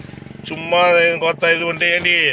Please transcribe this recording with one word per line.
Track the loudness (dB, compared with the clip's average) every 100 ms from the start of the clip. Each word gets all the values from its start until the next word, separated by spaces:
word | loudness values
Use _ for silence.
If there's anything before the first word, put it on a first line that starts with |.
| -18 -18 -18 -16 -14
சும்மா | -12 -2 2 4
இது | 4 2 0
கோத்தா | -2 0 0
இது | 0 -2
பண்ணிட்டு, | -2 0
ஏண்டி | 0 0 0 0